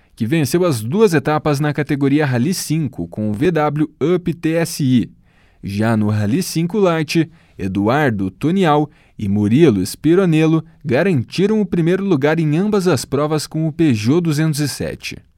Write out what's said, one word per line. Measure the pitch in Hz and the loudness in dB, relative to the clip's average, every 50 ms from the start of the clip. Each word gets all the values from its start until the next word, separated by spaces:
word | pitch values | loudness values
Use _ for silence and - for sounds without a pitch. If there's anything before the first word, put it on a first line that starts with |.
| _ _ _ | _ _ _
que | - 113 | -6 -4
venceu | 110 156 165 147 123 - 175 185 | -2 0 0 0 0 0 0 0
as | 175 139 110 | 0 -2 -2
duas | 107 117 151 208 226 208 165 | -4 -2 0 2 2 4 2
etapas | 143 - 151 151 151 - 156 147 139 | 2 0 0 -2 -2 0 -2 -2 0
na | 151 151 139 | -2 -2 -2
categoria | - 147 - 151 139 143 139 135 151 156 | -2 -2 -2 -2 0 0 2 2 2 0
Rally | 135 123 120 120 170 190 | 0 0 0 0 -2 -2
cinco | - - - 147 165 156 127 - - 85 | -4 -4 -4 -2 -2 -2 -4 -6 -8 -12
com | 85 - 107 107 107 | -10 -8 -6 -4 -4
o | 104 | -2
V | 104 139 180 | -2 0 0
W | 170 156 151 151 143 147 151 - - - 127 160 180 | 0 0 0 0 0 -2 -2 -4 -4 -2 0 0 0
Up | 175 175 175 147 | 0 -2 -4 -6
T | - - 156 160 | -4 -2 -2 -2
S | 165 165 170 - - | -2 -2 -4 -4 -2
I. | 151 127 127 117 90 - - _ _ _ _ _ _ _ _ _ - | 0 2 2 2 2 0 -8 _ _ _ _ _ _ _ _ _ -10
Já | 98 101 101 110 113 117 | -6 -4 -2 0 0 2
no | 107 107 104 | 2 0 0
Rally | 107 107 107 101 123 - - | 0 0 0 0 0 -2 -2
cinco | - - 160 165 175 226 | -2 -2 -2 -2 -2 0
Light, | 214 196 180 165 160 156 - - 165 156 - - - _ _ _ | 0 0 2 0 0 -2 0 0 0 0 -2 -4 -20 _ _ _
Eduardo | - - 98 92 101 101 107 127 147 156 131 110 98 98 95 | -8 -6 -4 -2 0 0 2 2 2 2 0 0 0 -2 -4
Tonial | - - - 151 180 196 185 156 147 151 151 - _ _ _ _ _ | -4 -4 -2 0 0 2 2 2 2 2 0 -2 _ _ _ _ _
e | - 107 98 | -8 -4 -2
Murilo | 98 104 104 101 113 147 170 147 107 95 90 | 0 0 2 4 4 6 6 6 4 4 0
Spironello | - - - - 151 170 185 196 175 156 156 160 160 160 160 156 - - _ - | -4 -6 -2 0 2 2 4 4 2 2 2 2 2 2 0 -2 -6 -14 _ -4
garantiram | - 113 135 175 202 180 127 110 - - - 185 214 220 214 | -2 0 0 2 2 0 0 -2 -4 -2 0 0 2 2 0
o | 208 | -2
primeiro | - - 175 160 165 185 190 196 | -2 -2 0 0 0 0 0 0
lugar | 202 175 135 135 147 160 | 0 0 2 2 0 0
em | 165 160 151 147 | 0 0 0 0
ambas | 170 196 214 208 202 175 | 0 0 0 0 0 0
as | 185 156 120 - | 0 0 0 -2
provas | - - 135 147 151 160 151 - | -4 -2 -2 -2 0 -2 -4 -4
com | - - 156 160 | -4 -6 -4 -4
o | 160 | -2
Peugeot | 139 - 165 151 120 107 104 117 147 180 | 0 0 2 2 2 2 2 2 2 2
duzentos | 175 165 147 143 160 160 147 139 | 2 0 0 0 0 0 -2 -2
e | 147 | -4
sete. | 135 - - 85 73 - - - - - - - _ _ | -6 -6 -6 -8 -8 -8 -10 -12 -12 -14 -14 -18 _ _